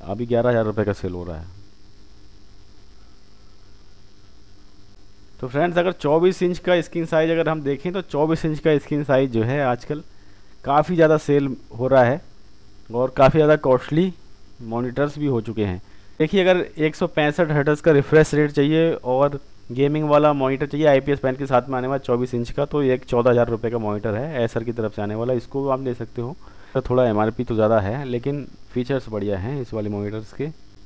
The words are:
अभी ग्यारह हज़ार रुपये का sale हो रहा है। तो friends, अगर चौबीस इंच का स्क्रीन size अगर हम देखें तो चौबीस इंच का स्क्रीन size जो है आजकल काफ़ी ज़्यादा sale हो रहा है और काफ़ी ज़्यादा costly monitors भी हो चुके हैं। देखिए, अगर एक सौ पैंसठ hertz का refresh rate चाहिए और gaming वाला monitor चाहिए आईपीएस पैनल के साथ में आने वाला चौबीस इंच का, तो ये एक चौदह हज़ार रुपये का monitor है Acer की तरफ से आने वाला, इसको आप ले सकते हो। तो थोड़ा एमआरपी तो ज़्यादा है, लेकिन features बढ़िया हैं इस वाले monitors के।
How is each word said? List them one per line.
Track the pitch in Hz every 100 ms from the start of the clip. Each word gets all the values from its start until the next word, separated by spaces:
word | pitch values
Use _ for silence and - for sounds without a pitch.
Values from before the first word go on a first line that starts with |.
अभी | - 101 120
ग्यारह | 120 120
हज़ार | 117 107
रुपये | 104 104
का |
sale | 98 92
हो | 90
रहा | 87 80
है। | 82 - - - - - - - - - - - - - - - - - - - - - - - - - - - - - - - - - - - - - - -
तो | 127
friends, | 143 175 175
अगर | 175
चौबीस | 170 147 156 180 185
इंच | 180 180
का | - 175
स्क्रीन | 160 170 165
size | 160 160
अगर | 165 156
हम | 160
देखें | 139 135 180
तो | 190
चौबीस | 175 143 160 160 160
इंच | 151
का | 160 147
स्क्रीन | - 147
size | 139 131 139
जो | 113
है | 113 143
आजकल | 135 120 - 151 - - - - - - 135
काफ़ी | 143 156 175
ज़्यादा | 156 156
sale | - 143 135 123 - 113
हो | 127
रहा | 135
है | 120 151 - - - - - - -
और | 117 127 139
काफ़ी | 135 156
ज़्यादा | 151 151
costly | 139 127 - 151 185 - - - - -
monitors | 113 117 123 127 143 147
भी | 147
हो | 120
चुके | 110 110 101
हैं। | 90 - - - -
देखिए, | 160 196
अगर | 180 180 - -
एक | 156 -
सौ | 175
पैंसठ | - 151 147 160
hertz | 147 143 147
का | 170
refresh | 147 135 156 151
rate | 147 151
चाहिए | 147 143 156 165
और | 147 123 131 143 139 - - -
gaming | 123 143 151 151
वाला | 147 151
monitor | 143 131 135 143
चाहिए | 147 151
आईपीएस | 135 139 143
पैनल | 135 131
के | 135
साथ | 127 123
में | 131
आने | 127
वाला | 135
चौबीस | 131 120 123
इंच | 120 120
का, | - 143
तो | 151
ये | 135
एक | 127 -
चौदह | 123 123
हज़ार | 120 117
रुपये | 113 117
का | 117
monitor | 107 104 110 104
है | 147 143 117
Acer | 120
की | 113
तरफ | 120 110 -
से |
आने | 104 107
वाला, | 120
इसको | 127 - 139 139
आप | 131
ले | 135
सकते | 113 113 -
हो। | 120 - - - -
तो | 131
थोड़ा | - 127 123
एमआरपी | 104 110 110
तो | 120 110
ज़्यादा | 107 113
है, | 98 127 135
लेकिन | 120 135 143 127 - -
features | 123 123 135 123
बढ़िया | 107 101 98
हैं | 101 143
इस | 120
वाले | 110 104
monitors | 104 104 107 107
के। | - 147 - - -